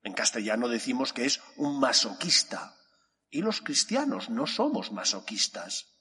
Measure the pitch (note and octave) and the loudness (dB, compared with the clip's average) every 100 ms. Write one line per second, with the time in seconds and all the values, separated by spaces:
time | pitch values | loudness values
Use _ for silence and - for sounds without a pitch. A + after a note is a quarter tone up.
0 | G#2 F2 - A#2 G#2 A2 B2 A#2 B2+ B2 | -6 0 0 0 0 0 2 0 0 0
1 | C3+ - B2+ - - - C#3+ C#3 C3+ A2+ | -2 0 0 0 -6 -2 -2 2 4 4
2 | A2+ F#2+ F3 - - F#2+ - - _ _ | 2 -2 2 2 2 -6 -10 -16 _ _
3 | _ _ _ - G#3+ G#3 - C#3 - A#3 | _ _ _ -2 -2 -2 0 0 2 2
4 | C#4+ F#3+ - A#3 C#4+ - D4 A#3+ - G3+ | 0 -2 -4 -2 -2 0 0 0 -4 -4
5 | - G2 - G#2 - - - - - _ | -2 -2 -6 -2 -2 -2 -8 -10 -10 _